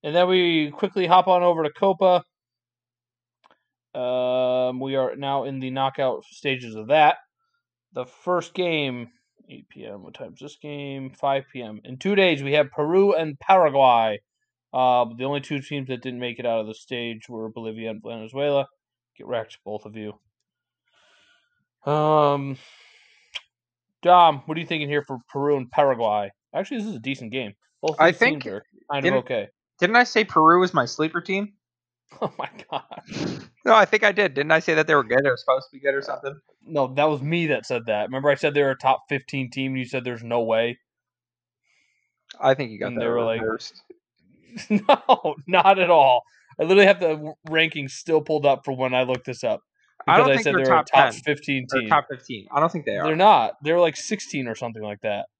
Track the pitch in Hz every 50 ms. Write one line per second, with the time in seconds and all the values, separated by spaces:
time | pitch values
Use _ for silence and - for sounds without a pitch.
0 | - 151 151 175 180 180 185 185 180 175 165 160 151 147 143 - 208 190 _ 202
1 | 180 165 175 185 180 190 180 180 175 175 170 160 156 147 - - 196 196 185 -
2 | 190 180 180 170 - _ _ _ _ _ _ _ _ _ _ _ _ _ _ _
3 | _ _ _ _ _ _ _ _ _ _ _ _ _ _ _ _ _ _ - -
4 | 127 123 127 127 127 127 127 127 127 127 127 127 127 127 127 127 135 135 135 135
5 | 127 - - 135 143 139 139 139 120 139 135 131 131 131 131 135 135 135 135 -
6 | 139 131 113 - - _ - - - 143 135 127 127 117 110 110 107 113 147 156
7 | 151 151 - - _ _ _ _ _ _ _ _ _ _ _ _ _ _ _ 127
8 | 123 - _ _ _ 175 180 170 170 - _ 180 180 175 160 151 143 135 123 123
9 | 120 120 _ _ _ _ _ _ _ _ - - - _ _ 143 - - 101 101
10 | 92 - - - 135 - 135 _ - 147 - _ - 147 147 143 143 139 139 135
11 | 135 131 131 _ - 139 139 139 135 _ _ 127 120 107 107 107 _ - 131 127
12 | - 190 208 196 190 180 156 139 139 139 143 151 147 139 - 156 147 151 175 190
13 | 196 202 180 160 165 156 143 _ - - 196 185 170 147 135 139 135 127 123 117
14 | 113 110 104 104 _ _ _ _ _ _ _ _ _ _ - 127 127 127 123 123
15 | 123 113 117 117 127 135 143 143 135 - 156 139 135 - 151 143 131 127 131 120
16 | 123 131 123 123 123 120 117 - 120 120 117 113 107 110 110 - - _ 131 123
17 | 117 117 113 110 - - 120 113 110 110 110 120 113 110 110 113 113 110 110 104
18 | 110 113 117 113 110 113 123 139 127 117 139 139 135 - _ _ _ _ _ _
19 | _ _ _ _ 101 - 120 117 107 - - _ _ 98 104 104 _ 107 107 110
20 | 107 104 104 _ _ _ _ _ _ _ _ _ _ _ _ _ _ 1077 1077 1077
21 | 1077 _ _ _ _ _ _ _ _ _ _ _ _ _ _ _ _ 143 147 151
22 | 151 151 156 151 147 143 143 143 139 139 131 - - - - _ _ _ _ _
23 | _ _ _ _ _ _ _ - _ _ _ _ _ _ _ _ _ _ _ _
24 | - 180 180 180 170 160 151 135 - 160 156 165 165 - 170 147 147 143 147 147
25 | 143 - 135 120 _ _ - 139 143 147 147 139 123 120 - 156 147 139 127 117
26 | 117 107 104 104 101 98 _ _ _ _ - 156 196 - 285 226 202 226 190 120
27 | 113 131 139 139 127 110 113 131 120 104 101 _ _ _ _ _ - 156 151 -
28 | 156 170 175 - 233 240 156 143 131 110 98 107 _ _ _ _ _ - 143 139
29 | 139 180 135 131 120 - 127 110 101 - _ _ _ _ _ _ 175 185 226 240
30 | 247 240 - 220 214 - - 165 156 160 170 180 185 180 175 151 120 117 - -
31 | 156 160 - 170 170 - 190 196 208 208 _ _ _ _ _ _ _ _ _ _
32 | _ _ - - 240 165 _ - - - _ - - _ - 135 - _ - -
33 | _ - - - - - - - - - _ _ _ 247 226 220 196 - - 208
34 | 226 208 190 202 202 170 131 139 143 156 160 160 156 - 160 156 156 160 156 143
35 | 123 107 120 131 143 139 123 - - - 131 135 131 _ - 131 139 139 135 139
36 | 135 135 139 - 139 139 147 147 _ _ _ _ _ - 160 147 131 127 131 143
37 | 147 156 151 135 131 151 165 175 170 151 135 113 - - 131 117 117 117 107 104
38 | 107 101 131 131 139 147 139 - - 147 139 147 143 135 131 _ - 135 135 -
39 | _ _ 147 135 - - - 139 131 120 - 135 135 135 131 131 127 123 139 131
40 | 120 127 120 113 120 117 117 120 113 113 113 113 117 120 127 _ _ _ _ _
41 | _ _ _ _ _ _ _ _ _ _ _ _ _ _ _ _ _ _ _ _
42 | _ _ _ _ _ _ - - - 135 135 143 139 113 110 101 107 101 120 113
43 | 117 117 120 120 117 113 113 113 110 110 110 113 - - _ - _ _ - _
44 | _ _ _ _ _ _ _ _ _ _ - 226 - _ 214 202 - - 269 -
45 | - - 247 - - 165 147 - - 180 185 180 170 190 196 190 175 170 175 156
46 | 139 131 123 120 - _ _ _ _ _ - - 156 165 190 202 196 196 196 180
47 | 180 160 156 151 151 156 151 _ _ 156 160 160 165 160 156 151 139 135 - -
48 | - - 160 156 147 - 156 147 139 143 131 131 _ 143 135 127 131 127 127 127
49 | 127 123 127 123 _ - 120 - - 113 107 - _ _ _ _ _ _ _ _
50 | - - 165 208 247 269 269 247 214 147 139 175 135 131 180 156 147 - - 135
51 | 139 123 110 117 - 151 147 - - - 139 131 127 - 135 131 117 107 160 147
52 | 143 - 139 127 _ - 127 104 98 _ - 143 156 170 - 165 143 120 101 98
53 | - 156 156 165 190 214 196 139 113 107 - _ 143 151 165 175 175 165 143 -
54 | - - - - - - - 143 131 120 110 - 127 117 110 110 107 104 104 101
55 | - 107 104 101 - _ _